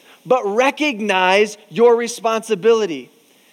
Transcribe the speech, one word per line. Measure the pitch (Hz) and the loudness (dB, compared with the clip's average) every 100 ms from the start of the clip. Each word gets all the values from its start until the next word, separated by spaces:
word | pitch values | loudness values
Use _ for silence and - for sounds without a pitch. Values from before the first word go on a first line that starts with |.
| _ _ - | _ _ -2
but | 254 208 | -2 0
recognize | 208 269 277 302 214 208 185 185 196 214 - - | 0 0 0 -4 -4 -2 0 2 2 0 -4 -10
your | 160 240 233 | 2 4 4
responsibility. | 233 - 226 220 220 208 208 226 202 139 113 _ _ _ _ | -2 -6 -4 -4 -4 -2 2 2 0 -8 -12 _ _ _ _